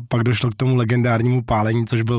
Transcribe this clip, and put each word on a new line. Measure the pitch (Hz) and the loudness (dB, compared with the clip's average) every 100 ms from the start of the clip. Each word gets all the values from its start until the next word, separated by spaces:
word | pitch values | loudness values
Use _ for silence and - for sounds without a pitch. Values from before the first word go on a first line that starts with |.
| 117 | -2
pak | 120 | -2
došlo | 113 117 123 | 0 0 -2
k | |
tomu | 104 131 127 | -2 0 0
legendárnímu | 113 123 120 113 120 127 | 2 0 2 2 2 0
pálení, | 120 113 110 117 113 | 0 0 2 0 0
což | 117 | -2
byl | 113 | 0